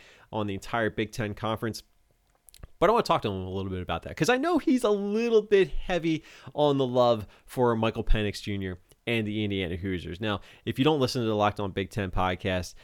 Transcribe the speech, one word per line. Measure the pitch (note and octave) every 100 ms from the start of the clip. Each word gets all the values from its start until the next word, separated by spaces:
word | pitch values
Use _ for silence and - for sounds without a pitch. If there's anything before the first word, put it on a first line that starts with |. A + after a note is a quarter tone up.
| - - _
on | G#2+ G#2
the |
entire | G2 - A#2+ G#2+
Big | - G#2+
Ten | - G#2
Conference. | G#2 A2 A2 A2+ - - _ _ _ _ _ _ - - -
But | F3
I |
wanna | A#3
talk | - D#3
to | A2
him |
a | F#2+ F#2
little | F#2+ F#2+
bit | F#2
about | F2 E2+
that, | - -
'cause | E3
I | B3+
know | E4 E4+
he's | - B3+
a | G#3+
little | G3+ G3+ G#3+ A#3 A3
bit | G#3 G3 D#3+
heavy | - - F3 D#3+ D#3+ - - -
on | - D3 C#3
the | B2+
love | B2 A#2+ A2+ G2 - -
for | - A#2+ A2+
Michael | A2+ A2+
Penix | G#2 A2 G#2 -
Junior | - G2+ F#2+ F2+ _ _ -
and | A#2 G#2
the | G#2+
Indiana | G#2 G2 F2 F2
Hoosiers. | F#2+ F2+ E2 F2+
Now, | A2 G2+ - -
if | A2+ A2+
you | C#3+
don't | D#3
listen | B2+ C3
to | A2
the | G#2
Locked | G#2 -
On | G2+
Big | G2 F#2+
Ten | - F#2
podcast, | F#2+ F#2 F#2 G2 F#2 - -